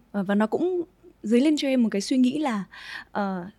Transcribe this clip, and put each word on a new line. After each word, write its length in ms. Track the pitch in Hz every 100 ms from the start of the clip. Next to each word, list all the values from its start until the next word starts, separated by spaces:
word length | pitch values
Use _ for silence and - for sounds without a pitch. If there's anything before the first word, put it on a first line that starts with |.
| _
ờ, 120 | 202
và 120 | 190 208
nó 120 | 220
cũng 360 | 285 339 359 330 _ - _
dấy 180 | 208 240
lên 140 | 294 302
cho 100 | 285
em 160 | 262
một 60 | 226
cái 100 | 196
suy 160 | 202 262
nghĩ 220 | 254 294
là, 240 | 302 214 185 - - - -
ờ, 340 | - 202 190 180